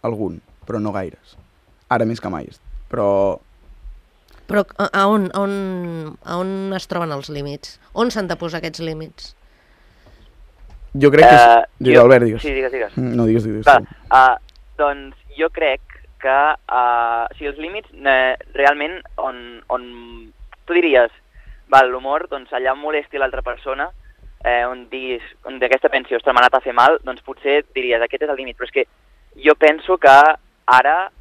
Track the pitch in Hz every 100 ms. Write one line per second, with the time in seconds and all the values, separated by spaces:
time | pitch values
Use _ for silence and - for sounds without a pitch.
0 | 117 110 98 85 _ _ - 110 104 98
1 | 92 - _ _ _ _ _ _ _ 120
2 | 113 117 104 82 64 - - - - 123
3 | 101 98 98 82 _ _ _ - - -
4 | _ _ _ _ - 208 196 - 202 196
5 | 196 214 185 196 196 202 190 185 175 165
6 | 156 - - 175 185 190 196 190 - 175
7 | 165 143 139 147 143 147 - - _ 208
8 | 240 226 185 170 170 165 160 156 165 156
9 | 160 - - _ _ _ _ _ _ _
10 | _ _ - _ - _ - - - 139
11 | 143 135 120 123 120 117 - _ 127 123
12 | 120 127 117 113 151 135 131 131 104 -
13 | 127 120 113 117 113 107 127 131 - -
14 | - 131 131 - - _ _ - 147 143
15 | 135 - - 143 160 - 156 131 - -
16 | - _ 135 135 147 - - 123 123 120
17 | 117 117 117 - 147 143 160 208 _ -
18 | 139 131 127 127 - 135 139 147 151 185
19 | - - 131 123 120 117 _ 123 123 120
20 | 120 117 113 _ - - - 170 170 127
21 | 117 _ _ - - - _ 135 127 127
22 | 135 151 175 139 123 127 127 135 151 151
23 | 147 143 131 131 123 117 143 135 165 -
24 | - _ - _ 120 120 123 127 120 131
25 | 131 120 - _ 127 131 127 131 151 135
26 | 123 120 139 123 123 131 131 120 131 160
27 | 131 123 - 131 143 147 147 131 127 117
28 | 117 139 151 135 131 117 123 135 - _
29 | _ _ _ - 139 151 151 156 - 185
30 | 139 135 151 156 _ _ - 127 135 165
31 | 190 -